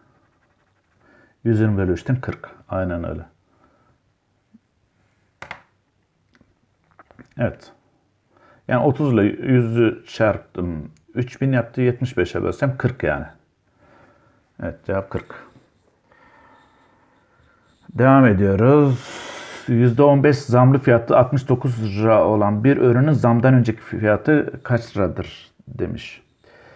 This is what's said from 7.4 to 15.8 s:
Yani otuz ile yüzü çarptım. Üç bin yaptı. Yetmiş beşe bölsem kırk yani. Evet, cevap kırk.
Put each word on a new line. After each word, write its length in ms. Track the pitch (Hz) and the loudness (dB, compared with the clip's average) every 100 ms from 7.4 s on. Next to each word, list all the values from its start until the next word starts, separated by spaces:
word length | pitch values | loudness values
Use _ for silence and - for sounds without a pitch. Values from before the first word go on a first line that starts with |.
| 117 - - _ _ _ _ _ _ _ _ _ - | -6 -6 -18 _ _ _ _ _ _ _ _ _ -4
Yani 160 | 123 | 0
otuz 280 | 147 131 147 | 0 0 0
ile 100 | 113 | 2
yüzü 800 | 101 - - 127 117 117 113 - - | 0 -2 0 0 2 0 0 0 -10
çarptım. 840 | - 110 101 - - 90 80 71 - _ | -2 -2 -2 -8 -10 -8 -8 -12 -20 _
Üç 260 | - 127 - | -8 -8 -4
bin 120 | 135 | -2
yaptı. 280 | 127 117 - | -2 -4 -2
Yetmiş 360 | 123 123 127 - | -2 -2 -6 -4
beşe 260 | 87 - | -4 -2
bölsem 340 | 92 - - 127 | -6 -4 -4 -2
kırk 260 | - - | -4 -2
yani. 240 | 80 76 78 - _ _ _ _ _ _ _ _ _ _ _ - | -4 -4 -8 -18 _ _ _ _ _ _ _ _ _ _ _ -12
Evet, 220 | 85 80 | -12 -10
cevap 260 | - 95 98 | -6 -6 -6
kırk. 240 | - - - - _ _ _ | -10 -12 -18 -20 _ _ _